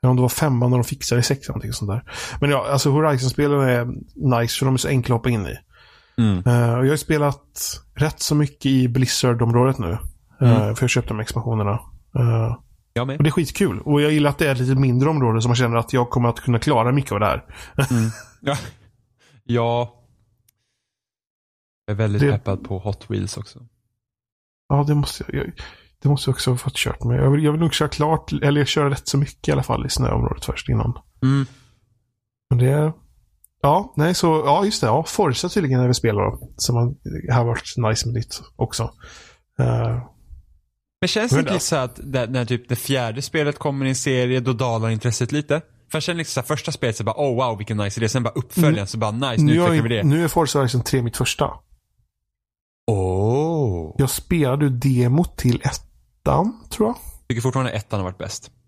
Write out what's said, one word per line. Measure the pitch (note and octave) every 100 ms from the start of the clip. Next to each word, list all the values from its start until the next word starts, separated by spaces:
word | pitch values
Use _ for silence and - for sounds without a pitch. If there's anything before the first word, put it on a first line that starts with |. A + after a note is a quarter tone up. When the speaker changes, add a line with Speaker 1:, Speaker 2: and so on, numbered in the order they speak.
Speaker 1:
Eller | B2+
om | B2+
det |
var | B2+
femman | - D#3 B2 B2
och | B2+
de |
fixade | A#2 - - A#2+
i |
sexan, | A#2+ C3+ -
någonting | - G#2+
sånt | A2+ G#2
där. | G2+ - - - -
Men | C#3+
ja, | C#3 A#2+
alltså, | C#3 D3
Horizon-spelen | C#3+ D#3 C#3 B2+ - D3 C#3+
är | C3+ B2 A#2+ B2+ - - C#3+ A#2+
nice | A#2 -
för | C3+
de |
är | C3
så | -
enkla | C3+ A#2+
att | A#2
hoppa | B2+
in | A#2 F2
i. | - _ _ - - _ -
Speaker 2:
Mm. | A2+ F#2+ F#2+
Speaker 1:
Eh, | B2 A#2 A#2+
och | C3
jag |
har | D3+
spelat | - D3+ D3 C3+ _ - - - -
rätt | - D3 -
så | -
mycket | D3+ D3 - C3+
i | C3+ B2+
Blizzard-området | A#2+ B2 - B2+ A#2 A#2 A#2 B2+ C3+
nu. | F#2+ F#2+ - - _ _
Eh, | B2 A2+
Speaker 2:
Mm. | G#2 A2
Speaker 1:
för |
jag | B2
köpte | - A#2+
de | A2
expansionerna. | A2 - A2+ A2+ G2+ G2+ - - _ -
Eh, | A#2+ A2+ A2+ A#2+ _ _ _
Speaker 2:
Jag | - B2+
med. | C#3+
Speaker 1:
och |
det | D3+
är |
skitkul. | D3+ D3+ - G3 G2
Och | - C#3+
jag | D3
gillar | D3+ C#3+
att | C#3
det | D#3
är |
ett | C3
lite | B2+ C3
mindre | C3+ B2 C#3
område, | D#3 B2 A2+
så | A#2
man | A#2+
känner | B2 A#2
att | A#2
jag | B2+ A#2+
kommer | - A#2+
att | A#2
kunna | - A#2+
klara | - C3 A#2
mycket | C#3 C#3
av | G#2
det | G#2
här. | C2 - - - -
<laughs> | C3
Speaker 2:
Mm. | B2 A2+ A2 - _
Ja. | C#3+ C#3 - - _ _ _ _ _ _
Ja. | _ A#2+ A#2 A#2 A#2+ _ _ _ _ _ _ _ _ _ _ _ _ _ _ _ _ _ _ _ -
Jag |
är | G#2
väldigt | A2 G2+
Speaker 1:
Det | C#3+
Speaker 2:
peppad | A2+ - G2
på | - F#2+
Hot | G#2+ G2+ -
Wheels | G#2 G2 -
också. | G#2 - A#2+ _ _ _ _ _ _ _ _ _ _
Speaker 1:
Ja, | C#3+ D3
det |
måste | D3 C#3+ - -
jag... | - -
jag... | - - - _ _
Det | C#3
måste | C#3+ -
jag |
också | - -
ha | B2
fått | - -
kört | - -
med. | A#2 B2
Jag | C3+
vill, | C#3+
jag | D3+
vill | D3+
nog | E3
köra | - D3+
klart, | - D3 D#3+ -
eller | D3 C#3 D3
köra | C#3+ - C#3+
rätt | C#3 -
så | C#3+
mycket | C#3+ - -
i |
alla | C#3+
fall | C3+ A#2+ -
i |
snöområdet | - A#2+ - - -
först | - - -
innan. | A#2+ A2 B2 - _
Speaker 2:
Mm. | C3 C#3 C3+ - _ _ _ _ _ _ _ _ _
Speaker 1:
Men | B2
det, | B2 D3 D3+ D#3+ _ _ _ _ _ _
ja, | C#3+ E3 D#3+ -
nej, | D3+
så, | F3+ E3+ D#3 C#3
ja, | D3+
just | G3+ -
det. | A#2+
Ja, | B2
Forza | D#3+ - F#3 B2 D#3+
tydligen | G#3 D3+ B2+
är | B2+
vi |
spelar | B2 A#2 G#2
då. | G2 - - -
Som | - A#2+
har, | A#2+ C3+ - D#2+ -
har | A#2+
varit | A#2 A2+ - -
nice | A2+ A2 A2+
med |
nytt | A#2 A#2 - - _
också. | A#2 - A2+ - - - - _ _ -
Eh, | B2 A#2 A#2 A#2 A#2+ _ _ - _ _ _ _ _ _
Speaker 2:
Men | F3+
känns | - A#3
Speaker 1:
men | C#3
Speaker 2:
det |
inte | -
Speaker 1:
det |
Speaker 2:
lite | -
så | - D#3
att | B2+ - C#3
det, | C3 A#2
när | C3
typ | A#2 B2 -
det | B2
fjärde | - C3+ A#2+ A2
spelet | B2 D#3+ D3 D3
kommer | D3+ C#3 C3+
i |
en |
serie, | C3 - B2+ B2 B2+
då | B2
dalar | A#2 B2+ A#2 A2+
intresset | A2 B2 A#2 A#2+
lite? | D3 D3 D3 - _ _
För | D#3+
jag |
känner | D3 E3+
liksom | D#3+
så | -
här, | A#2+ D3+
första | -
spelet | - B2 A2
så |
bara, | G#2 -
"Oh, | C3+ A#2+
wow, | C3 G#2+
vilken | G#2 G#2+
nice | G2+ G2
idé." | A2+
Sen | C3
bara | A#2+
uppföljaren, | - B2 - D#3 D#3
Speaker 1:
Mm. | G2
Speaker 2:
så | A2+
bara, | G#2+
"Nice, | A2 C3+ A#2
nu | D3
Speaker 1:
Nu |
är | D#3
Speaker 2:
utvecklar | F3 D#3+ -
vi |
Speaker 1:
ju, | A#2
Speaker 2:
det." | C#3
Speaker 1:
nu | D3+
är | E3+
Forza | - D#3 C#3+
Horizon | C3 B2+
tre | A#2+ C3+
mitt | A#2 -
första. | B2 - D3 - _ _ _ _ _ _ _ _ _ _ _ _ -
Speaker 2:
Oh. | G#2 F#2 F#2 G#2 B2+ D#3 E3 C3 F2+ D#2 -
Speaker 1:
Jag | C3+
spelade | - - F3 C#3 C3+
ju | D3
demot | B2 C#3 B2+ B2 C#3 F3 -
till | B2+ A#2
ettan, | C3+ - - _ _ _ - C#3 G3 - -
tror | - G#3+
jag. | B3 - - _
Speaker 2:
Tycker | A#2+
fortfarande | B2 C3 B2+
ettan | - - G#2
har |
varit | F#2 F2+
bäst. | - - - _